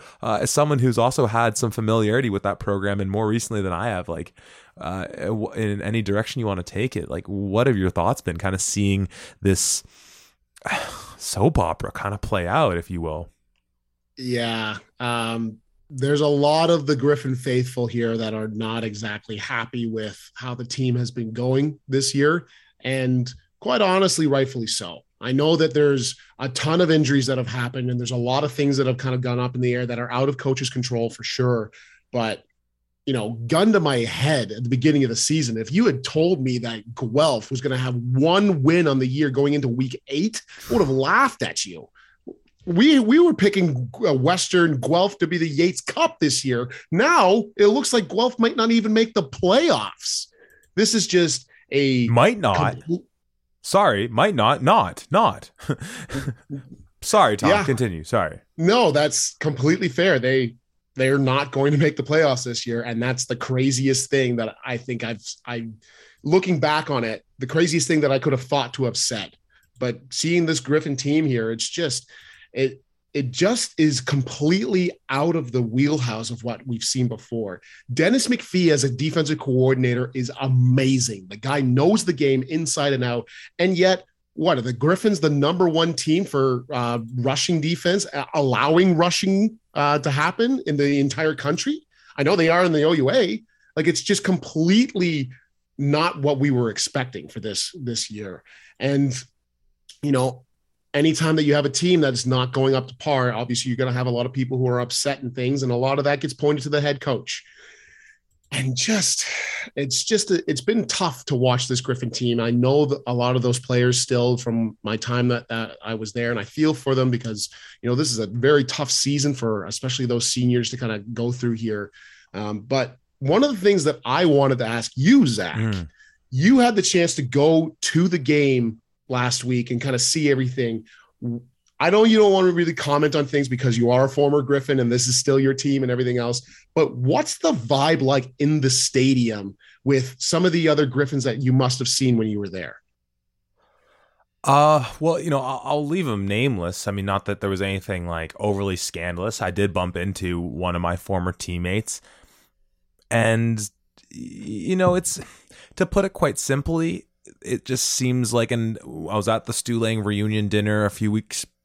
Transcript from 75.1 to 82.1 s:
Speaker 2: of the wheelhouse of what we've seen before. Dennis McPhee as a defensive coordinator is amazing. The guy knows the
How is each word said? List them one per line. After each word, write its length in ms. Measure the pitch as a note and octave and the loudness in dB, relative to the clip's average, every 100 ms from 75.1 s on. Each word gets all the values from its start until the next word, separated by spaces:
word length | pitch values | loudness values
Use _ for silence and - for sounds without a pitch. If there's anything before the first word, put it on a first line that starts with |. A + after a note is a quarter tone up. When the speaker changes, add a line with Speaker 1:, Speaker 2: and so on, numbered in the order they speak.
| C3+ D#3+ E3 | -2 0 0
Speaker 2:
of 140 | B2+ | -2
the 120 | B2 | -2
wheelhouse 640 | A#2 A#2+ C#3+ D3+ A#2+ A2 A2+ | -2 0 2 2 -2 -4 -8
of 160 | A#2+ | -8
what 220 | A#2+ A2 C3 | -8 -10 -8
we've 160 | A2+ | -6
seen 260 | - C3 B2 | -4 -2 -2
before. 540 | A2 - A#2 G#2 F#2 - - - | -4 -8 -6 -6 -8 -16 -20 -6
Dennis 360 | B2 E3 B3+ - | 0 2 2 2
McPhee 420 | B3 - F#3 E3+ | -2 -2 2 4
as 140 | C#3+ | 4
a 60 | C3+ | 2
defensive 480 | B2 D#3 E3 D3 D3+ | -2 -2 0 0 -2
coordinator 720 | - B2+ C3 C3 B2+ B2 B2+ | 0 2 4 2 0 0 -4
is 160 | C3 B2 - | -6 -6 -4
amazing. 840 | C3+ B2+ B2+ C3 C3 C3 A2 G2+ F#2 | 0 2 4 4 4 2 0 -6 -14
The 100 | G#2 | -10
guy 240 | C3 C#3+ | -4 0
knows 420 | C3 B2+ D#3+ G#3+ | 2 4 4 4
the 80 | F3+ | 2